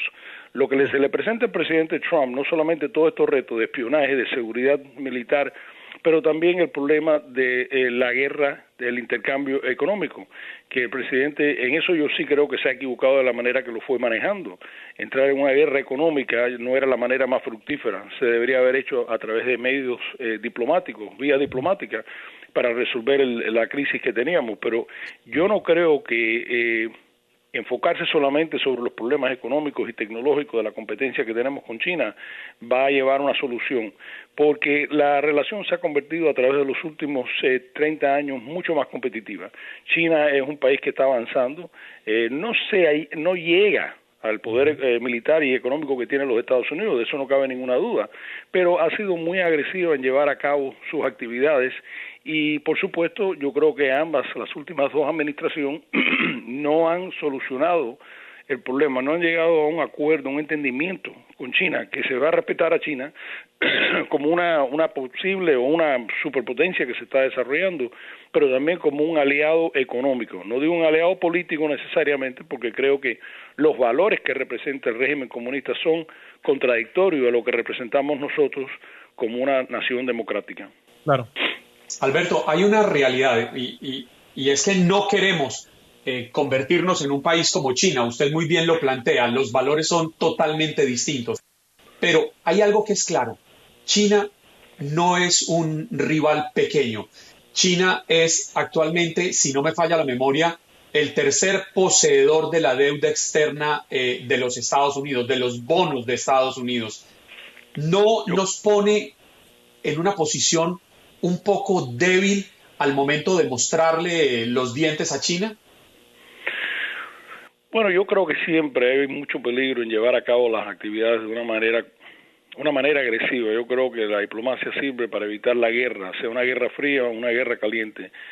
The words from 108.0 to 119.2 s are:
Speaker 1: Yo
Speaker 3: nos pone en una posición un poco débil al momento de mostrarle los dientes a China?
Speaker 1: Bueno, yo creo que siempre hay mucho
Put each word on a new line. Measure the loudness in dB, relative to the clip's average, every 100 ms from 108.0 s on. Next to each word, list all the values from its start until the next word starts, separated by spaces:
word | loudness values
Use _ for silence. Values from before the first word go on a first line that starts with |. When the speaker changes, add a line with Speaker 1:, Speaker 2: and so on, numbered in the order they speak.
| 4 4 2
Speaker 1:
Yo | 0
Speaker 3:
nos | 0 0
pone | 2 4 4 2 0 _ _ _ _ _ _ _
en | -4 0
una | 0
posición | 0 -2 0 0 2 0 -4 _ _ -20 -4
un | -2 -2
poco | 0 0 2 0 0
débil | 0 2 4 4 0 -2 _ -20 -2
al | 0
momento | 2 0 0 2 2
de | 2
mostrarle | 0 0 2 2 2 0 2 2 2 0
los | 0 -2 0
dientes | -2 0 -4
a | -2
China? | -2 -2 -2 -6 _ _ _ _ _ _ -20 -12 -10 -8 -8 -6 -8 -10 -14 -18 -20 -20 -20 _ _ 0
Speaker 1:
Bueno, | 2
yo | 2 2
creo | 2 2
que | -2 0
siempre | 0 0 0 2 2
hay | 0
mucho | -4